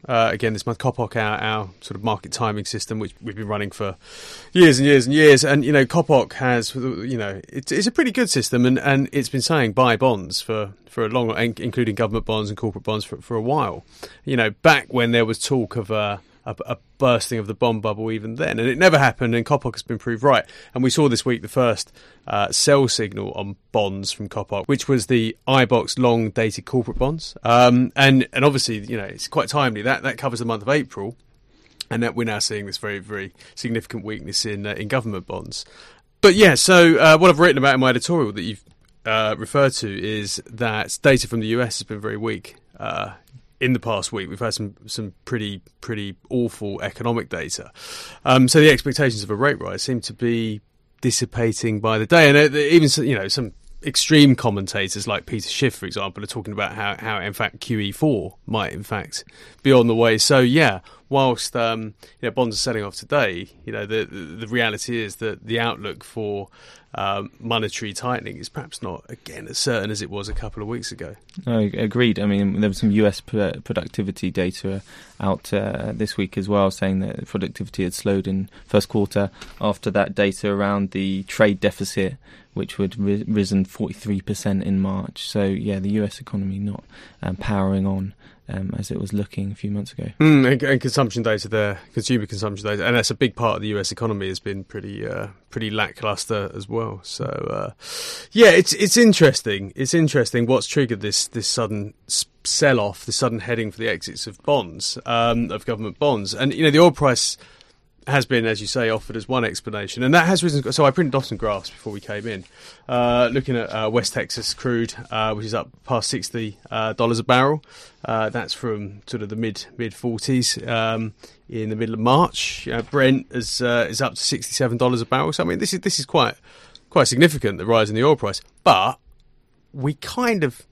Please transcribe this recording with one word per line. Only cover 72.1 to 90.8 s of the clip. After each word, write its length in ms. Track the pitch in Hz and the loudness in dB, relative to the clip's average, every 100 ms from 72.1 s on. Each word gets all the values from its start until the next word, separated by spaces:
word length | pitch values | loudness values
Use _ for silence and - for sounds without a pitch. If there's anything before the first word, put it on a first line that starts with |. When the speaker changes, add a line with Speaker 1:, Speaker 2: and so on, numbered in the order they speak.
| 98 | 2
Speaker 2:
I 60 | 101 | 0
mean, 340 | 101 101 98 | 0 0 0
there 100 | 107 | -2
was 100 | 95 | 0
some 120 | 110 | 2
U 160 | 104 104 | 4 2
S 140 | - | 0
pro-, 320 | - 107 98 - | -6 -2 -2 -4
productivity 640 | - - 85 - 98 92 92 | -6 -6 -4 -6 -6 -4 -4
data 520 | 95 92 - 95 98 - - - _ | -2 -4 -4 -6 -6 -10 -20 -20 _
out, 320 | 95 95 - | -2 -2 -2
uh, 400 | 101 101 - 110 113 | -4 -2 -6 -6 -4
this 220 | 107 - | -4 -4
week 200 | 95 - | -4 -4
as 120 | 98 | 0
well, 200 | 104 98 | 2 2
saying 300 | - 95 95 | 0 -2 -2
that 260 | 95 - - | -4 -8 -8
productivity 560 | 101 92 - 98 - | -6 -6 -8 -10 -4
had 100 | 92 | -4
slowed 340 | - 104 98 95 | -2 -2 0 0
in 220 | 95 98 - - | -4 -6 -12 0
first 240 | 107 - | 0 0
quarter 420 | 110 98 101 101 - - - | -2 0 -2 -4 -8 -20 -6
after 280 | 107 101 - | -4 -2 -2
that 240 | 98 95 | 0 0
data 360 | 98 101 95 104 | 0 -2 0 -4
around 420 | 101 101 101 98 | 0 0 0 -2
the 320 | 98 95 95 | -4 -4 -4
trade 380 | 95 - 107 95 | -6 2 2 4
deficit, 560 | 101 - 101 - 92 135 _ - _ - | -2 -2 -6 -2 -4 -6 _ -20 _ -10
which 220 | 101 - | -8 -4
would 220 | 98 110 | -6 -2
ri-, 240 | 101 101 - | -2 -2 0
risen 380 | 107 95 98 | -2 0 0
forty-three 560 | 95 - 104 - 107 98 | -2 -4 -8 -8 -6 -4
percent 420 | - 101 107 98 | -4 -6 -2 -2
in 200 | - 95 | 0 0
March. 480 | 95 95 - - - | 0 -4 -8 -12 -6
So, 160 | 107 98 | -2 -2
yeah, 340 | 98 104 98 | -2 -4 -4
the 120 | 98 | -2
U 120 | 107 | -2
S 160 | 101 - | -2 -6
economy 400 | - 101 95 95 | -10 -6 -6 -6
not, 240 | 101 101 _ - - _ | -6 -8 _ -20 -20 _
um, 160 | - 92 | -8 -6
powering 500 | - 101 95 98 98 | -4 0 0 0 0
on, 260 | 95 98 - - _ - | -2 -6 -12 -20 _ -12
um, 260 | 98 95 - | -8 -6 -8
as 140 | 101 | -8
it 80 | - | -6
was 140 | 98 | -4
looking 360 | 104 101 - 98 | -4 -4 -6 -8
a 60 | 101 | -6
few 160 | 104 | -6
months 220 | 104 101 | -6 -8
ago. 180 | - - - | -10 -12 2
Speaker 1:
Mm, 320 | 156 147 127 | 6 8 6
and, 120 | 131 | 2
and 180 | 135 135 | 2 0